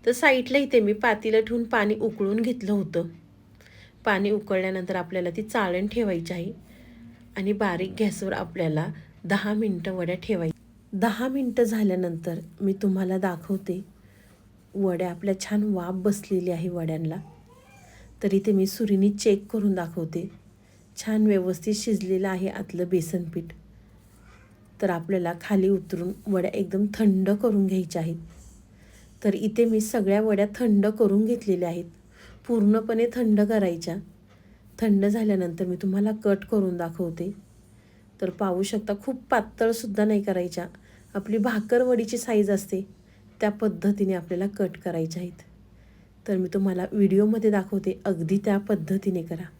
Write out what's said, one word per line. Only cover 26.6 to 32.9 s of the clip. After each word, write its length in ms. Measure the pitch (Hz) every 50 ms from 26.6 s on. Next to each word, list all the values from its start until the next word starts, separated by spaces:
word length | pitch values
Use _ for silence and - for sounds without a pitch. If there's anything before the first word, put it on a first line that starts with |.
| 196 170 196 190 208 208 208
थंड 360 | - 226 214 190 190 190 196
करून 380 | 208 208 226 240 208 202 196
घ्यायच्या 340 | 185 190 185 180 160 - 175
आहेत. 140 | 160 165 165 165 - - - - - - - - - - - - - - - - - - - - -
तर 100 | 214 196
इथे 320 | - 214 214 220 - 233
मी 140 | 233 220 214
सगळ्या 400 | 214 220 - 240 202 196 196 208
वड्या 240 | 220 220 208 196 202 208 208
थंड 320 | - 247 226 208 202 196
करून 380 | 214 214 - 233 202 196 208 220
घेतलेल्या 440 | 220 240 233 - 208 185 180 180 170
आहेत, 160 | 170 170 180 170 - - _ - - - - - - - -
पूर्णपणे 580 | - 240 226 202 208 214 226 220 226